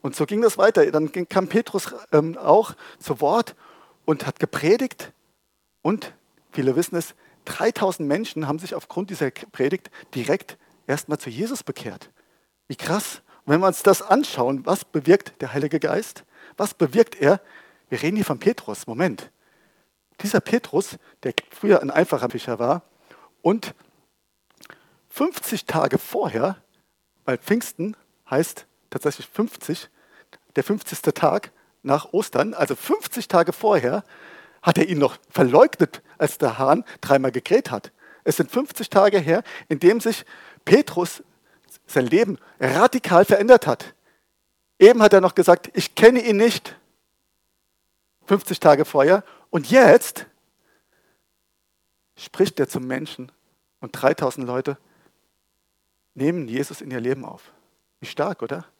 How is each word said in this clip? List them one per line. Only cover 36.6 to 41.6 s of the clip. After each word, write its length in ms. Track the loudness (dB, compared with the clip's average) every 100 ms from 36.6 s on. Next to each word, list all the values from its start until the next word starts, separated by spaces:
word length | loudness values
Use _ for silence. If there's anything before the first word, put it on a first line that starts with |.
| 2 0 -2 -16
dreimal 300 | 0 2 2
gekräht 400 | -4 0 0 0
hat. 200 | -10 -10 _ -20 -6
Es 140 | -4 -2
sind 140 | -2
fünfzig 400 | -4 -6 -10 0
Tage 260 | 4 4 2
her, 260 | 2 -2 -2 -20 -8
in 100 | 4
dem 200 | 4 4
sich 260 | -2 -6 -10 -20 -20 _ 4
Petrus 580 | 4 4 -4 -6 -8 -20 _ _ _